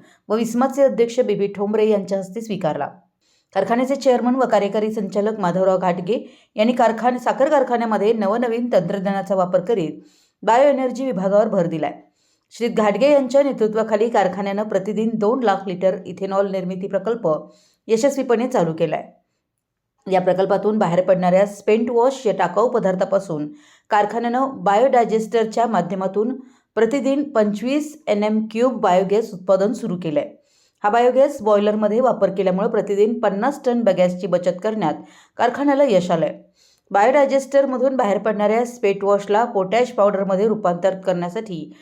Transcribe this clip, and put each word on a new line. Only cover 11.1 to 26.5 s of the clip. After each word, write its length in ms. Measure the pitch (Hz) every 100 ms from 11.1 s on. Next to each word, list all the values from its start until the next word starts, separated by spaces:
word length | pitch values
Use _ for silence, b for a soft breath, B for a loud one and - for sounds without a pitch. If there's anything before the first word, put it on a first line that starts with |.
| 185 190 202 220
भर 180 | 208 170
दिलाय. 260 | 160 147 - - _ _ _ _
श्री 180 | - 226
घाटगे 420 | 185 214 208 269
यांच्या 320 | 294 254 269
नेतृत्वाखाली 640 | 277 240 214 214 220 214 233
कारखान्यानं 540 | 233 185 185 202 196
प्रतिदिन 480 | 214 196 196 202 226
दोन 280 | 233 208 262
लाख 140 | 233 190 196
लिटर 300 | 180 190 190 185
इथेनॉल 440 | 180 196 196 202
निर्मिती 360 | 190 180 185 185
प्रकल्प 420 | 196 190 233 175 151 - B B B -
यशस्वीपणे 600 | 220 269 269 254 226 240
चालू 240 | 247 165
केलाय. 380 | 160 165 - - _ _ _ _ _ _ _ _ _ -
या 80 | 185
प्रकल्पातून 580 | 185 180 190 196 196 214
बाहेर 220 | 185 170
पडणाऱ्या 460 | 180 185 180 185 202
स्पेंट 440 | - - 220 240
वॉश 360 | 240 247 269 214
या 60 |
टाकाऊ 360 | 185 175 196 240
पदार्थापासून 800 | 240 190 180 185 196 180 156 147 B B B B
कारखान्यानं 580 | 214 208 226 240 240 269
बायोडायजेस्टरच्या 1120 | 202 185 202 262 247 226 220 220 233 220 226 226
माध्यमातून 720 | 202 170 190 190 196 233 254 B